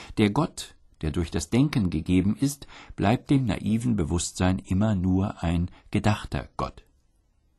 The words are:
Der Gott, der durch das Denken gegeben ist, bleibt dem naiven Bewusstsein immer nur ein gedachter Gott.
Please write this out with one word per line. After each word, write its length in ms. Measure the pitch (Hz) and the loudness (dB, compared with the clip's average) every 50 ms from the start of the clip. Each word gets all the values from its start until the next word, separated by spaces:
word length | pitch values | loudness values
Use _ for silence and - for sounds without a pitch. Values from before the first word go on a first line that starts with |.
| - - - | -18 -10 0
Der 120 | - 107 104 | 2 2 2
Gott, 460 | 104 139 165 - - - - - - _ _ - _ _ | 4 2 0 0 -4 -12 -16 -16 -18 _ _ -20 _ _
der 100 | - 78 | -6 -4
durch 200 | 73 87 85 - | -2 -2 -4 -2
das 180 | - 82 - - | -4 -6 -4 0
Denken 400 | - 120 143 151 - 120 98 87 | 2 2 2 2 2 0 0 0
gegeben 480 | - 80 80 - 90 92 87 101 107 - | -2 -4 0 2 2 4 4 2 0 0
ist, 280 | 135 139 139 - - - - - - - - | -2 -2 -2 -6 -14 -20 -20 -20 -20 -14 -6
bleibt 340 | - - 101 120 123 - - | -2 0 2 2 0 0 2
dem 160 | 147 135 131 | 2 2 2
naiven 500 | 107 90 - - 101 110 113 120 123 113 | 0 -2 -2 -2 -2 -2 0 0 0 0
Bewusstsein 640 | 98 82 71 85 87 - - - - 92 90 92 98 | 0 0 0 0 -2 -2 -4 -2 0 2 2 2 0
immer 360 | - - 92 95 104 110 107 | -2 -2 0 2 2 2 0
nur 480 | 90 87 92 92 95 98 107 - - - | 2 2 2 2 2 2 0 -2 -4 -2
ein 260 | 82 85 85 90 - - - _ - | 0 0 0 -2 -2 -6 -14 _ -4
gedachter 560 | - 101 - 104 101 - - - - 71 58 - _ | -4 0 2 2 0 0 -4 -6 -6 -6 -6 -8 _
Gott. 260 | - - 69 - - _ _ _ _ _ _ _ _ _ _ _ _ _ _ _ | -8 -8 -8 -8 -16 _ _ _ _ _ _ _ _ _ _ _ _ _ _ _